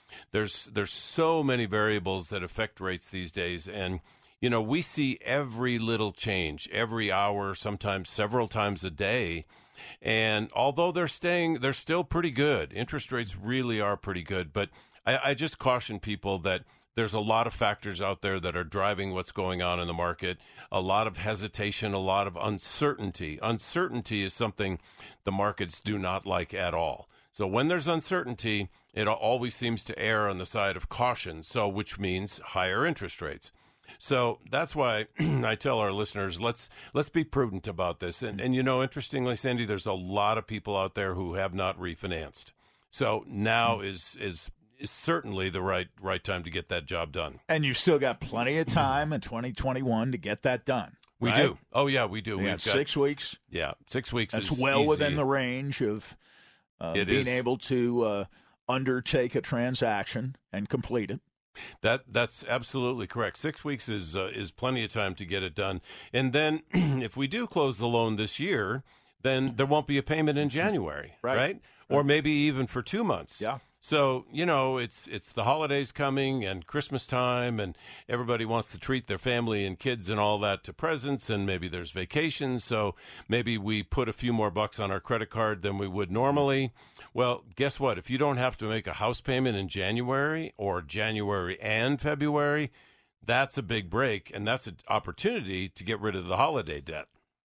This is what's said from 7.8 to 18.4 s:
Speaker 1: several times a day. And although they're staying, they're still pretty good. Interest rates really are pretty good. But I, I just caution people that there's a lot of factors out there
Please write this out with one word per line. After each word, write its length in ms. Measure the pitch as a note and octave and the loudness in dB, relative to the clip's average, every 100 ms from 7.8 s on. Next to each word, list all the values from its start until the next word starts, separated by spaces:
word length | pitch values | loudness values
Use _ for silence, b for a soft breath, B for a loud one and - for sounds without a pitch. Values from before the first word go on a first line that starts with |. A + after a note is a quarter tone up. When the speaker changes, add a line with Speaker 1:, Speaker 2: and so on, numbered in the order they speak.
| G#2 G2 F2+ | -2 -2 -4
Speaker 1:
several 400 | - G#2 B2 A2+ | -2 0 2 0
times 360 | A2 G#2 F#2+ | 0 0 0
a 60 | F#2 | -4
day. 540 | D2 G2+ B2 F#2 E2 - B B B B B | -2 0 0 0 -4 -8 B B B B B
And 500 | - A2 A2 G#2+ A2 | 0 2 4 2 0
although 380 | - C3+ C#3 F3 | 0 0 2 2
they're 160 | F3 D#3+ | 2 -2
staying, 520 | - F3 F3 E3 D3+ | -2 0 2 2 2
they're 140 | C3 | 0
still 300 | C3+ - E3+ | -2 0 0
pretty 260 | E3 E3+ E3+ | 2 0 0
good. 420 | C3 D3 A#2 D2+ | 2 4 4 0
Interest 400 | G2+ A#2+ D3 - | -4 -4 -4 -4
rates 240 | B2 A2 F2+ | -4 -4 -6
really 460 | G#2 C3 B2 A2 | -2 0 0 2
are 160 | G2+ G2+ | 2 0
pretty 240 | - F#2 | -2 -6
good. 320 | D#2+ F#2+ D#2+ | -2 -4 -2
But 160 | G2+ G2 B B B | -2 -4 B B B
I, 160 | - C3 | 0 2
I 120 | C#3 | 2
just 240 | C3 D3+ - | 0 -2 0
caution 420 | C3 B2 - G#2 | 2 2 0 -6
people 380 | G#2 G2+ G2+ G2 | -4 -4 -2 0
that 220 | F2+ F#2 - b b - | 0 -2 -4 b b -2
there's 180 | A2 | 0
a 60 | G#2+ | 0
lot 260 | G#2 A2+ A#2 | 2 4 2
of 80 | |
factors 480 | - G#2+ G#2 G#2 F2+ | 2 0 0 -6 -4
out 200 | G2 F#2+ | -2 -2
there 180 | G2+ F#2+ | 0 0